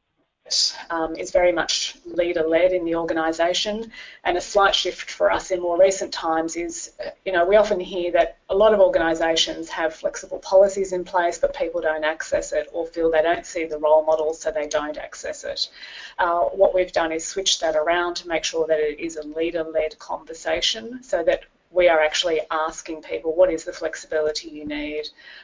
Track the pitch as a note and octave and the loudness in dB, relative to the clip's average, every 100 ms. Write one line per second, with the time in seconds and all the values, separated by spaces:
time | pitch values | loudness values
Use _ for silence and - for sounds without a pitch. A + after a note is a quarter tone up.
0 | _ _ _ _ - - - - - E3 | _ _ _ _ -4 -2 -2 -4 -6 -4
1 | D#3+ D#3+ - F3+ F3+ E3+ - - - - | -4 -6 0 4 4 2 -2 -4 -4 -10
2 | E4+ E3 F3 E3 D#3+ E3 F#3 F3+ E3 E3 | -6 -2 0 0 2 4 4 2 0 -2
3 | D#3+ D#3+ D#3+ E3 E3+ F3+ G#3+ A3 A3+ - | -2 -2 -2 0 0 0 -2 -4 -8 -14
4 | - - F3 F3+ - G3+ G3 - F3+ - | -20 -8 -2 -2 0 4 4 2 -2 -6
5 | - - G3 F#3+ - F3+ F3 E3+ F#3+ F#3+ | -12 0 2 2 -2 -2 0 6 6 4
6 | F3+ - E3 D#3+ E3 E3 E3+ - - - | -6 -4 -2 0 -2 -6 -8 -10 -14 -12
7 | - - F#3+ F3 F3 G#3+ G#3 F#3 D#3+ F#3 | -12 -8 -2 2 6 6 6 0 -2 -4
8 | F3 E3+ E3 - - G3 A3 G#3 F#3 E3+ | 0 2 2 -4 -4 4 6 8 6 6
9 | E3 E3 E3 D#3+ E3 D#3+ E3 E3 D#3+ - | 2 2 2 2 0 -4 -8 -4 -4 -4
10 | - - - - - F#3+ G3+ G3 F#3 F3+ | -6 -6 -10 -10 4 6 6 4 -2 -4
11 | F3 F#3 E3+ E3+ - - E3 E3+ D#3+ A3 | -2 0 0 0 -2 -2 -4 -2 -2 0
12 | D#3 D#3+ - D#3+ - D3+ - E3+ E3 E3+ | -2 -2 -4 -4 -2 -4 -4 -6 -6 0
13 | E3 D#3+ D#3+ F3 - F3 D#3+ D3+ D3+ D#3 | 2 4 2 0 -4 -6 -6 -2 4 6
14 | D#3 D#3+ D#3 D#3+ D#3 D3+ D3 D3+ D3+ D3 | 6 2 0 -4 -4 -4 -4 -4 -4 -8
15 | - - - - - - - - - - | -12 -12 -10 -10 -8 -6 -8 -8 -18 -18
16 | - - F3+ E3+ - F#3+ G3 F#3 F3+ - | -12 -2 0 2 0 4 4 4 0 0
17 | E3 D#3+ - G3 F#3+ - E3 D#3 D#3 F3 | -2 -2 -6 -4 0 0 0 0 2 0
18 | F3 E3+ F3 D#3 - E3 D#3 D#3 D3+ D3 | 0 -4 -4 -4 -2 -2 0 0 0 -4
19 | E3 D#3+ D3+ D#3 E3+ E3 D#3+ D#3 D#3 - | -8 -8 -8 -6 -4 -4 -4 -2 -4 -6
20 | - E3 D#3+ E3 D#3+ E3+ - A3 A3+ B3+ | -10 -10 -10 -10 -4 -2 -2 -2 -8 -14
21 | - F3 E3 D#3+ - _ _ F3 F3 D#3+ | -4 0 2 0 -4 _ _ 4 6 6
22 | D#3 - F3+ D#3+ - D#3+ D#3+ E3 - D#3 | 4 0 0 -2 -2 -2 -4 -6 -12 -12
23 | - D#3+ D#3+ E3 F#3 D#3+ F3 - D#3+ - | -8 -6 -2 4 4 2 -6 -8 -8 -8
24 | - D#3 D3+ D3+ E3 D3+ D3 D4+ D4+ D3+ | -4 -2 -2 -4 -10 -12 -8 -8 -6 -8
25 | - - - - | -8 -16 -20 -20